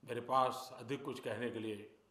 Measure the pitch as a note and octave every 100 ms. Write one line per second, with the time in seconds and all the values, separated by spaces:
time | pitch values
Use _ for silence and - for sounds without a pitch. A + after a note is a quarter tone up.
0 | - A#2 A#2+ C3 B2+ B2 - B2+ A#2 C#3
1 | C#3+ B2 B2+ G#2+ A#2+ G#2+ A2 G#2 G#2+ -
2 | _